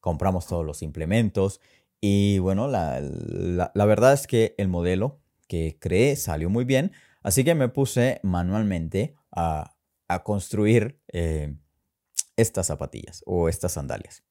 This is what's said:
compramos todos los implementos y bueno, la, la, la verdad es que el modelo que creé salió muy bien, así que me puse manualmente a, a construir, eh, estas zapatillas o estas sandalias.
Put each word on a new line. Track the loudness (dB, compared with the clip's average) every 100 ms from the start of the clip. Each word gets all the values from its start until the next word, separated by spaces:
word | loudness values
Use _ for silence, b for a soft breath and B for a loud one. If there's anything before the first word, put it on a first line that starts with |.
compramos | -2 0 0 0 -4
todos | -6 -4
los | -8
implementos | -10 -8 0 2 2 0 -2 -2 b b b _
y | 2 4 4 2
bueno, | 0 0 -2
la, | -2 -2 -4
la, | -6 -8 -8 -6 -4 -2 -2
la | 2
verdad | 4 6 6
es | 4 2
que | 2 2 0
el | -2
modelo | 0 0 0 -2 -6 _ _ _
que | -4 -4 -4
creé | -2 2 2 0
salió | -4 -4 -2
muy | -2
bien, | 2 0 0 b b b
así | -2 2
que | 2
me | 2 0
puse | 0 0 2 0 0
manualmente | -2 0 0 0 0 -2 -2 -2 -4 _ _
a, | -2 -2 -2 -8 _ _ _ _
a | -6
construir, | -2 -4 -2 0 4 4 2 -8 -10
eh, | -4 -2 -2 -4 -10 _ _ _ _ _ -10 -8 0
estas | 0 0 -4
zapatillas | -4 -8 -10 -16 -18 -4
o | 0 0
estas | 0 -4
sandalias. | -6 -8 -10 -12 -20 _